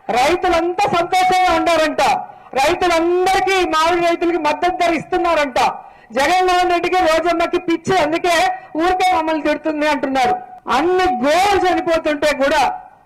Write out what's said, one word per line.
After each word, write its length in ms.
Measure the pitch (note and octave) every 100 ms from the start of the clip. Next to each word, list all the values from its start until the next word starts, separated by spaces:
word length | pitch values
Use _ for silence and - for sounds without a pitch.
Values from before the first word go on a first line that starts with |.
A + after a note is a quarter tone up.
| -
రైతులంతా 880 | A3 C4+ F4 F#4 E4+ E4+ F4+ G4+ F4
సంతోషంగా 580 | E4+ F#4 F#4 F#4 F#4 E4
ఉండారంట, 460 | D#4+ E4 D#4 D4 C4 F#3+ - - -
రైతులందరికీ, 1120 | B3 C#4+ F4 F4+ E4 E4+ F4+ F#4 F#4+ F#4+ F#4+ F4
మామిడి 380 | D#4 E4 F4 F4
రైతులకి 320 | E4+ E4+ E4+
మద్దతు 320 | D4+ D4 F4
ధర 220 | F4+ E4+
ఇస్తున్నారంట, 640 | D#4+ - F4+ F4 D#4+ C#4+ B3 A3+ - - - -
జగన్మోహన్ 580 | A#3 C#4+ F#4 F#4 F4+ F4+
రెడ్డికి, 260 | F4 F4 F#4
రోజమ్మకి 640 | E4+ D#4+ E4 E4+ E4+ F4+
పిచ్చి, 400 | F4+ E4 - F#4+
అందుకే 560 | D4 E4+ F4 E4 F#4 F#4 - D4+
ఊరికే 360 | F4 F#4 F#4
మమ్మల్ని 300 | F4 D#4+ D#4+
తిడుతుంది 460 | D4+ D4 D#4 D4+ D4+
అంటున్నారు. 460 | C#4+ C#4+ C4 B3 - - - -
అన్ని 340 | A#3+ E4 F#4
గోవులు 640 | F#4 B3 C4+ D#4+ G4+ G4 F4+
చనిపోతుంటే 680 | E4 E4 E4 D#4+ D4 D4+ C4
కూడా 440 | C#4 D#4 B3+ - - -